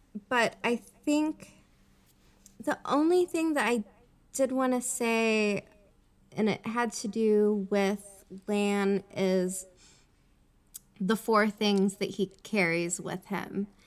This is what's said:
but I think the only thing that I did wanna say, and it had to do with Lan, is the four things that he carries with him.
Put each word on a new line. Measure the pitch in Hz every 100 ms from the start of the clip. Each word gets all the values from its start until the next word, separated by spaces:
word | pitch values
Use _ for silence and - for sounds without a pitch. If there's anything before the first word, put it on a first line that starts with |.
| _ 208 -
but | 247 220 -
I | 240 233 - -
think | 302 294 311 311 - - _ _ _ _ _ _ _ _ - -
the | 294 - -
only | 277 320 359 359
thing | 330 320
that | 285 214
I | 240 - - _ _ _
did | - 269
wanna | 262 254 247
say, | - - 233 226 226 214 208 202 - - _ _ _ _ _
and | - 214
it | - 220
had | 240 240
to | - 208
do | 226 220 208 208 208 190
with | 202 196 202 - - - 190 -
Lan, | 202 202 202 196 196 -
is | - 190 185 185 190 - _ - _ _ _ _ _ _ _ _ - _ -
the | 190 220
four | - 214 214
things | - 208 202 196 196
that | 190
he | 190 190 -
carries | - 214 170 170 170 175
with | 160 175 -
him. | 185 - 190 208 _